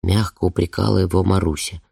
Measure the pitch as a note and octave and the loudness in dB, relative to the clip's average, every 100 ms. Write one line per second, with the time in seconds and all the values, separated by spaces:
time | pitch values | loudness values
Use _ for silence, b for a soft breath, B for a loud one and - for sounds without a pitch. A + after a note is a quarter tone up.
0 | F2+ G2 G2+ _ F2+ - F2 - G#2 G2+ | 2 2 0 _ -2 -2 -6 -2 0 2
1 | F#2 F#2+ F#2+ F#2+ E2+ D2 - E2+ _ | 2 2 2 2 0 -4 -8 -12 _